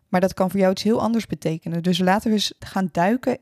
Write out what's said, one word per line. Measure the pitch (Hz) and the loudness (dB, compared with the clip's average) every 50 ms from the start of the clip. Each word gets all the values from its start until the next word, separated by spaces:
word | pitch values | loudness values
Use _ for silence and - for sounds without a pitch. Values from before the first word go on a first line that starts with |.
| _ _ - | _ _ 0
Maar | 185 180 | 2 2
dat | 185 - | 0 0
kan | - 190 185 | 0 -2 0
voor | 185 196 | 2 2
jou | 190 185 190 | 2 2 2
iets | - - | 2 0
heel | 208 220 254 | 0 0 2
anders | 240 214 233 226 - | 0 0 -2 -2 -2
betekenen. | - - - - 160 160 160 - 175 165 170 165 | -4 -6 -6 -4 -4 -4 -4 -6 -6 -6 -2 0
Dus | 180 180 - | 0 0 2
laten | 185 180 190 214 - 233 | 2 2 2 2 2 0
we | 214 | 0
eens | 208 196 - - - | 0 0 -2 -6 -10
gaan | - - - 196 190 185 - | -14 -8 -4 -4 -4 -2 0
duiken | 180 170 190 226 262 - 262 240 - | 0 0 2 0 0 0 -2 -4 -2